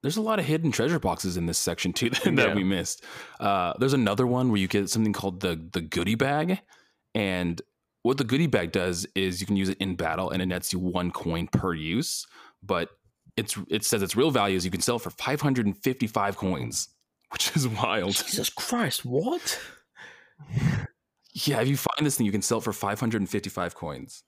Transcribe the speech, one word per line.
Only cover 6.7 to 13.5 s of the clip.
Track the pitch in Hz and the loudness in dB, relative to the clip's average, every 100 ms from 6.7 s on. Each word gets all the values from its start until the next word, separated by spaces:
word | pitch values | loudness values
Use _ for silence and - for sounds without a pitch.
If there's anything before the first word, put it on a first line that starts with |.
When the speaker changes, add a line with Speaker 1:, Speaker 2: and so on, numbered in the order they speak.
| - _ _ _ | -20 _ _ _
Speaker 1:
and | 113 101 92 87 82 - _ _ _ | -2 0 0 -2 -4 -10 _ _ _
what | 117 135 | 0 2
the | |
goodie | 117 135 165 | 2 2 4
bag | 107 85 | 2 0
does | 95 90 87 95 | 0 0 -2 -4
is | 95 95 90 | 0 0 -2
you | 95 | 0
can | 98 | 0
use | 95 | 2
it | 98 | 0
in | 98 87 | -2 -2
battle, | 82 80 92 | -2 -2 -2
and | 92 | -2
it | 92 | -2
nets | 90 - | -2 -4
you | 92 | -2
one | 92 90 90 | -2 0 -2
coin | - 85 82 82 | -2 -4 -4 0
per | - 95 | 0 0
use. | 82 78 82 85 - - - - _ | -2 -2 -2 -2 -6 -10 -18 -20 _
But | 98 90 85 _ _ _ - - | -2 -2 -2 _ _ _ -8 -6
it's, | 104 | -4